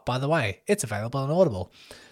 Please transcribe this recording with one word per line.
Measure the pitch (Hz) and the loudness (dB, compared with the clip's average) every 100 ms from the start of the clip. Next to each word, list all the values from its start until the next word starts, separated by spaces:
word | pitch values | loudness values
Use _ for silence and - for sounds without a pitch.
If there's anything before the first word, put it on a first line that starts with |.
| - | -2
by | 127 | -2
the | 139 | 0
way, | 160 110 - - | 0 0 -4 -2
it's | 202 | -2
available | 117 104 113 135 | 0 -4 -4 -4
on | 135 | 0
Audible." | 170 175 95 90 - - - - | 4 4 2 -8 -12 -20 -20 -20